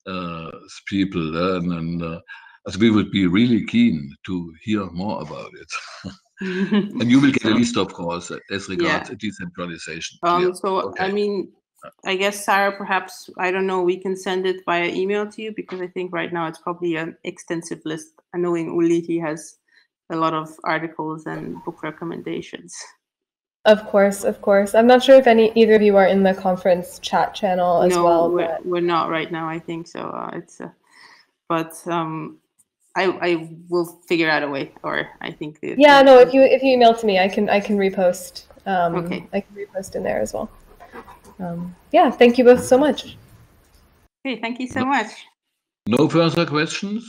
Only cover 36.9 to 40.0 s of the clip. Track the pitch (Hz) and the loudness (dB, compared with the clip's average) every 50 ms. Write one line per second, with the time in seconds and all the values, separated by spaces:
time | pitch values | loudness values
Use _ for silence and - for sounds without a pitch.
36.9 | 226 233 - 214 190 185 185 196 - 214 208 - 196 202 196 - 208 202 196 190 | 4 4 2 0 2 2 2 0 0 0 0 0 0 0 0 0 0 0 0 0
37.9 | 190 196 185 180 185 - - - - - - - - _ - 196 190 180 175 170 | 0 0 0 0 0 -2 -6 -16 -18 -20 -20 -20 -20 _ -8 -4 -2 0 0 0
38.9 | 170 175 170 175 180 - 170 - - 202 - _ 202 202 202 - - 190 190 - | -2 -4 -4 -6 -6 -8 -8 -6 -6 -6 -6 _ -12 -16 -14 -12 -10 -10 -10 -8
39.9 | - - | -8 -8